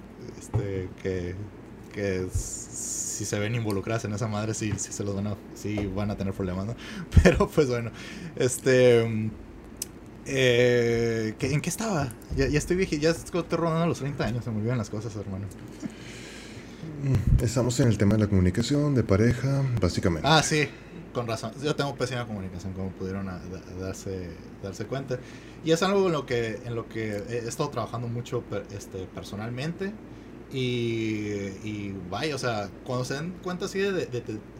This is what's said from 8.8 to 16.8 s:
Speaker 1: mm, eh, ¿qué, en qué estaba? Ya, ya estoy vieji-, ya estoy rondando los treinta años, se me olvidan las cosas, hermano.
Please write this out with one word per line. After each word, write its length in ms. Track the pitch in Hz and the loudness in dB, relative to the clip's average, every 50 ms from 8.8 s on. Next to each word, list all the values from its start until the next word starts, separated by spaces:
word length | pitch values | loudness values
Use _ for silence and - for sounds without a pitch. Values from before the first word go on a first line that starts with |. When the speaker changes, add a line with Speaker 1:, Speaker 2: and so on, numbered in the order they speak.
| 127 123 120 117 113 | 10 10 10 8 6
Speaker 1:
mm, 220 | 113 113 110 110 110 - - - - - - - - - - - - - - - - - - - | 4 2 0 -2 -2 -4 -8 -12 -16 -16 -16 -16 -16 -12 -10 -10 -10 -10 -14 -18 -18 -16 -12 -8
eh, 1120 | - 139 131 131 127 120 120 123 123 123 120 117 117 117 117 117 117 113 113 110 110 107 | -2 2 4 6 6 8 8 8 8 6 6 6 4 4 4 4 2 2 2 0 -2 -2
¿qué, 160 | - 143 131 147 | -2 0 0 2
en 80 | 143 | 0
qué 80 | 135 180 | 0 0
estaba? 420 | - - 226 226 190 151 139 123 - - - - - | -2 -2 0 0 0 0 0 -2 -4 -8 -8 -4 0
Ya, 120 | 131 135 | 2 2
ya 100 | 123 143 | 4 4
estoy 200 | 147 - - 180 | 2 2 2 2
vieji-, 220 | 185 190 - 165 147 | 2 2 2 2 4
ya 120 | 147 160 | 4 4
estoy 320 | 165 123 - - - 175 165 - | 4 2 -2 -2 -2 -2 0 0
rondando 340 | 170 156 165 165 160 165 170 | 0 2 2 2 2 4 2
los 120 | 170 127 - | 2 2 0
treinta 260 | 131 143 143 135 151 | -2 -4 -2 -2 -2
años, 180 | 107 117 120 107 | -2 -2 -2 -2
se 60 | 120 | -2
me 60 | 110 | -2
olvidan 220 | 107 104 117 127 123 | 0 0 0 0 0
las 100 | 104 - | 0 -2
cosas, 260 | - 104 104 117 101 | -4 -6 -6 -6 -6
hermano. 300 | 104 98 98 95 95 101 95 - - - - - - - - - - - - - - - - - - - - - - - - - - | -6 -6 -6 -6 -6 -6 -8 -10 -12 -14 -14 -12 -10 -10 -10 -10 -12 -14 -14 -14 -14 -14 -14 -14 -14 -16 -14 -16 -16 -16 -16 -14 -12